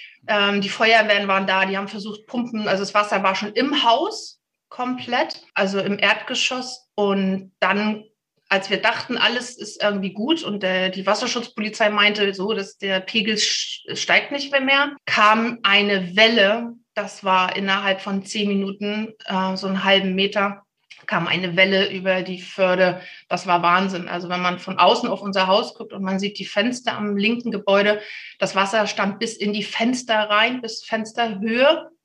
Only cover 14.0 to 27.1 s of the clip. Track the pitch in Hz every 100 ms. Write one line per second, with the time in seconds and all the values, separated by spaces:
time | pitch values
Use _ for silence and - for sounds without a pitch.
14 | - 185 - 285 277 277 262 277 285 285
15 | - - 208 220 226 233 190 202 202 202
16 | 180 185 220 233 196 226 233 233 _ -
17 | 202 - 196 185 185 - 196 196 202 190
18 | - 196 196 214 208 196 196 196 202 214
19 | 220 - - 196 190 190 190 190 190 196
20 | 190 185 196 202 202 202 _ _ _ -
21 | - 196 165 170 185 170 190 190 196 190
22 | 190 185 175 180 - - 185 180 185 269
23 | - - - 180 185 175 170 180 196 185
24 | 175 175 175 180 180 180 - 185 180 233
25 | 240 190 202 190 185 202 - - 208 202
26 | 190 190 202 202 196 - 226 247 - 220
27 | 208